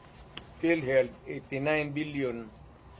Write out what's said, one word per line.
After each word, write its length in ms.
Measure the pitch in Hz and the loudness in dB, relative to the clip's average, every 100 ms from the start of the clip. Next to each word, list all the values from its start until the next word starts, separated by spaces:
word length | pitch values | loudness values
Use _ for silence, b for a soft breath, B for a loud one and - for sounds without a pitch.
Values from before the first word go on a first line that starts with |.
| - - - - - - | -20 -20 -16 -16 -16 0
PhilHealth, 560 | 165 165 131 131 123 - - | 2 4 4 4 4 -2 -10
eighty-nine 640 | 143 - 135 143 156 147 | -10 -6 -2 2 2 0
billion. 560 | 143 151 143 131 117 110 - - - - | -2 -2 -2 -2 -2 -8 -14 -20 -20 -20